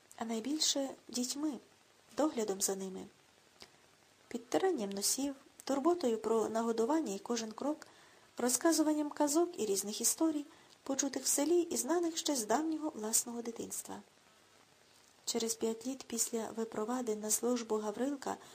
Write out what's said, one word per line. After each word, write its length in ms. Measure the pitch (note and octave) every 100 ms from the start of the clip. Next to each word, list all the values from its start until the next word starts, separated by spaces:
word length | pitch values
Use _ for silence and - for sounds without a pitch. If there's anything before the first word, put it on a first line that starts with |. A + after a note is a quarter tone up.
| - -
а 80 | A3+
найбільше 640 | A3+ A#3 D#4 - C#4+ C4+ C4 -
дітьми, 460 | A#3 B3 C#4+ D4+ A#3+ - - - - - -
доглядом 440 | D4+ C#4 G#3 G3
за 140 | - F#3+
ними, 300 | F#3+ F#3+ F#3+ - - - - - - - - - - - -
підтиранням 640 | - - - F#4+ D#4 G3+
носів, 460 | G3 G3+ - C#4 C4+ - -
турботою 540 | - C#4 C#4+ F4 B3 A3
про 320 | A3 A3+ G#3+
нагодування 640 | A3 A#3 A3+ A3+ D#4+ C4
і 60 | G3
кожен 320 | - A#3+ A3
крок, 360 | G#3+ C4+ D4+ - - - - - -
розказуванням 720 | A#3+ B3 E4+ D#4 D#4 D4+ D4
казок 400 | - D4 D4+ F4 -
і 60 | G#4+
різних 360 | G3 G#3 G#3+
історій, 440 | A#3 - D#4+ D4 C#4+ - - - -
почутих 340 | C#4 C#4 C4+
в 40 | C4
селі 340 | - D4 F4
і 160 | E4+ A#3
знаних 400 | B3 E4+ E4+ D#4+
ще 180 | - C#4
з 100 | G#3
давнього 440 | A#3 D#4+ D#4 D4+ -
власного 460 | G#3+ A3+ A#3+ A#3
дитинства. 600 | A#3 A3+ F#3+ - - G3 - - - - - - - - - - - - -
Через 300 | A#3 A3+ -
п'ять 320 | A3 A3+ B3+
літ 160 | C4+ -
після 420 | A#3 - A3+ G#3+ A3
випровади 600 | A3 A3 G#3+ B3+ A#3 G#3+
на 160 | G#3+
службу 460 | G#3+ A#3 B3 A3+ A3
Гаврилка 600 | G#3+ G#3 C4 C#4+ - - -